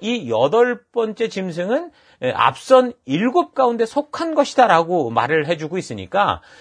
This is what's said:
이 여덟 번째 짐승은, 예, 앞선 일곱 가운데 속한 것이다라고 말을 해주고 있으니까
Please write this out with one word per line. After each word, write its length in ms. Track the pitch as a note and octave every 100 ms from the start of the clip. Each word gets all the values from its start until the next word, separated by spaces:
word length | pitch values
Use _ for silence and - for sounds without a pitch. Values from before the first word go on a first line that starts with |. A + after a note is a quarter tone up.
이 280 | G#3 A#3+ B2+
여덟 540 | A2 C3+ A3 B3 A#3+ _
번째 380 | A#3+ A3 G#3 A3+
짐승은, 600 | - F#3 D#3+ F3+ C4+ E4+ - _ _
예, 100 | B2+
앞선 600 | - - - - C4 B3 - -
일곱 480 | D3 A#3 E4+ F4
가운데 320 | - B3+ A#3 A3+
속한 500 | C#4+ D4 - E4 D4+
것이다라고 760 | C#4+ - A#3 E3 E3 F3+ B2
말을 380 | A2+ A#2+ D#3 D3
해주고 300 | E3+ D#3 F#3
있으니까 640 | - G#2+ F#2 F#3+ F#3+ E2+ - -